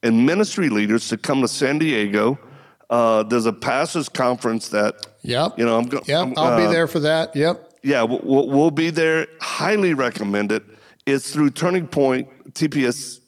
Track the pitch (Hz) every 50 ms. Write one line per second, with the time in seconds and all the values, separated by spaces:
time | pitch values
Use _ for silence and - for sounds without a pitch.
0 | - 117 113 113 120 139 165 196 214 208 - - 185 147 110 104 104 104 110 113
1 | - - 117 107 - - 143 135 127 113 - - 147 131 143 151 160 156 139 110
2 | 104 101 101 107 104 117 139 143 - - - - - - _ _ _ _ 117 120
3 | 117 113 113 110 107 107 117 120 110 113 104 - - 135 123 131 156 160 - 175
4 | 143 - _ - 131 123 127 113 - 120 113 113 - - - 107 104 107 - -
5 | - - _ _ - - 120 123 156 175 - - 117 117 113 113 120 123 127 131
6 | - - 139 160 180 127 127 160 156 127 120 113 113 - - 165 165 160 - 165
7 | 143 151 156 160 160 - - 143 147 165 175 - - - _ _ - 135 143 127
8 | 113 113 127 - - - 135 135 143 113 139 139 151 165 147 143 165 170 165 160
9 | 165 160 160 160 156 - - - - - - - - - 214 214 196 180 160 135
10 | 127 120 110 - 107 101 101 101 104 101 107 110 - - - - - - - _
11 | _ - 139 139 - - - 151 151 143 131 - 165 175 180 185 170 143 - -
12 | 143 135 131 127 123 - - - - - - - 160 156 147 151 131 120 120 -
13 | - - - - _